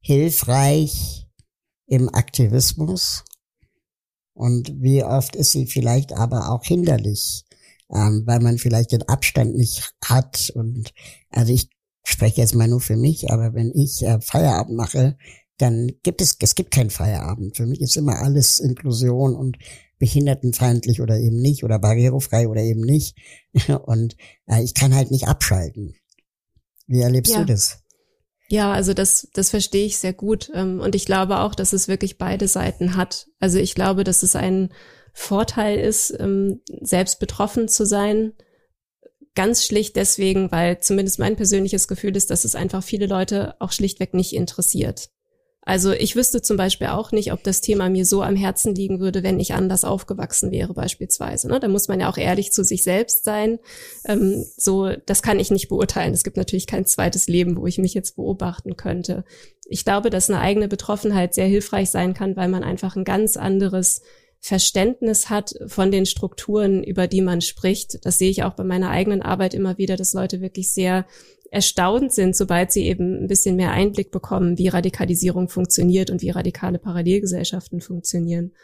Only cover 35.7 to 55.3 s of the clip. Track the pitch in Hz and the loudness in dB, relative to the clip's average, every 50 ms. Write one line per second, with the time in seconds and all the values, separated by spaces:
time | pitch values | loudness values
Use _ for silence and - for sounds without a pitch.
35.7 | 208 202 - 214 220 - - - - - - 196 196 196 196 196 196 233 _ - | 0 0 0 0 0 0 -2 -2 -4 -4 -4 -2 0 0 0 0 -2 -4 _ -18
36.7 | - - - - - 180 190 190 - - - - - - 202 208 - 247 226 214 | -16 -12 -4 0 2 2 2 0 -2 -4 -4 -8 -2 -4 -4 -2 0 -2 0 0
37.7 | - - 214 202 202 202 202 208 208 214 220 220 - - - _ _ _ _ _ | 2 0 2 2 2 0 0 2 2 0 0 -2 -6 -14 -20 _ _ _ _ _
38.7 | _ _ _ _ _ _ _ - _ _ - _ _ - 185 208 240 - - - | _ _ _ _ _ _ _ -20 _ _ -20 _ _ 0 0 2 2 2 0 2
39.7 | 214 208 214 208 - - 196 196 - - 196 190 190 190 190 180 - 165 170 175 | 0 0 0 0 -2 0 0 0 0 2 0 2 2 2 0 0 0 0 2 0
40.7 | 180 175 - - 202 196 196 190 190 - - - 214 - 220 190 202 196 190 196 | 0 0 0 0 0 2 0 0 -2 -2 0 -2 0 0 0 2 2 2 0 0
41.7 | - 196 - - 196 - - 202 190 196 196 - 196 - - - - - 180 190 | 0 -2 -2 -2 -4 -4 -4 -2 0 0 0 0 0 -2 -2 -2 -2 -4 -4 -4
42.7 | - 190 185 - - 202 202 190 196 185 190 - 208 202 202 - - _ - 185 | -4 -4 -6 -4 -4 -2 -2 -2 0 -2 -2 -2 -2 -4 -4 -4 -8 _ -8 -6
43.7 | - - 196 196 - _ 185 - - 180 185 - - - 175 175 - - 180 - | -2 -2 -2 -2 -2 _ -6 -2 0 0 0 0 -2 -4 -4 -4 -4 -2 -2 -2
44.7 | - - - - - - - - _ _ _ _ _ _ _ _ _ _ _ - | 0 0 -2 -4 -6 -8 -12 -18 _ _ _ _ _ _ _ _ _ _ _ -2
45.7 | 185 190 180 196 196 - - 214 - 233 254 - - 240 - - 208 196 185 190 | 0 2 2 2 2 2 0 0 0 2 0 2 0 0 0 0 0 2 2 0
46.7 | 185 - - - - 190 220 - - 214 202 - - - - 196 185 - - - | 0 -2 -4 -4 -4 -6 -4 -2 -2 -2 0 -2 -6 -4 -2 -2 -2 0 0 0
47.7 | 208 202 185 185 190 185 185 180 202 196 196 196 196 196 196 190 190 - - 226 | 0 2 2 2 2 2 2 2 2 2 2 2 0 0 0 0 -2 -2 -2 -2
48.7 | 202 180 196 190 190 180 185 190 185 190 180 190 190 180 180 - - 175 190 185 | 0 -2 -2 -2 -2 -2 -2 -2 -2 0 0 0 0 0 0 -2 0 0 0 0
49.7 | 190 180 - - 196 190 - - 190 - - 190 - - - 190 190 185 175 180 | 2 0 0 0 -2 -4 -4 -6 -8 -8 -6 -4 -2 -2 -2 0 -2 -4 -4 -4
50.7 | 180 - - 180 - _ - 185 - - - - - - - - - 262 262 214 | -4 -6 -6 -6 -6 _ -2 -4 -2 -2 -2 -6 -6 -6 -2 -2 -2 0 0 0
51.7 | 190 202 - - 196 185 185 - - - 165 180 180 196 196 - - - 190 - | 0 0 0 -2 -2 -2 -2 -2 -2 -2 -2 0 0 0 0 -2 0 0 0 0
52.7 | - 180 - 185 180 196 233 - - - - 226 214 214 214 220 233 226 _ - | 0 0 0 0 2 0 0 0 -2 -2 -2 -2 -2 0 0 0 -2 -2 _ -18
53.7 | - - - - - - - - 208 208 208 190 196 233 - - - - - 202 | -20 -20 -20 -20 -20 -16 -4 -2 0 2 2 2 0 0 -4 -8 -8 -2 0 0
54.7 | 190 196 190 190 - - _ - 196 - - 226 | 2 2 0 -2 -4 -6 _ -2 -2 0 2 2